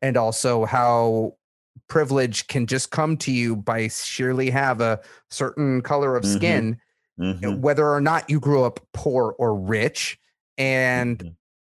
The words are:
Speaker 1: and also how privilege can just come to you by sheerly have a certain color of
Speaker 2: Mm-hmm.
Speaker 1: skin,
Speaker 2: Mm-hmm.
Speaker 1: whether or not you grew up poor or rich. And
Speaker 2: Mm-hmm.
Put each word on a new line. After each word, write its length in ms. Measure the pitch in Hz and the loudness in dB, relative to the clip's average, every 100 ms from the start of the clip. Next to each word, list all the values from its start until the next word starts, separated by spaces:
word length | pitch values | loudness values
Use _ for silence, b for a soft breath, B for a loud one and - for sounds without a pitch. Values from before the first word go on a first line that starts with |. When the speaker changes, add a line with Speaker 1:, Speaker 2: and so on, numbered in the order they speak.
Speaker 1:
and 160 | 135 127 | 0 2
also 480 | 113 113 131 117 110 | 2 0 0 2 2
how 680 | 127 120 117 117 113 110 - _ _ _ - - | 2 4 4 4 2 -2 -8 _ _ _ -20 -2
privilege 600 | 160 147 139 123 107 - | 0 2 2 0 -2 -4
can 180 | 139 113 | -4 -2
just 260 | 131 - | -2 -4
come 260 | - 156 156 | -2 0 0
to 140 | - | -2
you 240 | 127 120 107 | 0 0 -2
by 320 | 101 113 110 | -2 -2 -2
sheerly 600 | - - - 127 127 131 | -6 -8 -4 -2 0 0
have 320 | 131 139 117 | 0 0 2
a 180 | 117 110 B B B | 0 0 B B B
certain 520 | - 135 - 143 127 | -6 -4 -2 -2 0
color 340 | 120 147 139 123 | 0 0 0 0
of 80 | |
Speaker 2:
Mm-hmm. 120 | 101 101 | 0 0
Speaker 1:
skin, 400 | 165 - 110 117 _ _ _ - | 2 0 0 -4 _ _ _ -6
Speaker 2:
Mm-hmm. 420 | 92 90 101 135 | -4 -4 -4 -2
Speaker 1:
whether 260 | 139 143 147 | 0 2 2
or 120 | 143 | 2
not 280 | 143 165 - | 2 0 0
you 120 | 151 | 0
grew 220 | 135 139 123 | 2 2 2
up 140 | - _ | -2 _
poor 420 | - 151 131 113 - | -6 -2 0 0 0
or 160 | 120 104 | 0 0
rich. 640 | 95 110 123 - - - _ _ _ - | 0 0 0 -2 -8 -10 _ _ _ -4
And 600 | 135 131 127 123 123 120 | 0 2 2 0 0 -4
Speaker 2:
Mm-hmm. 100 | 87 82 _ _ | -8 -18 _ _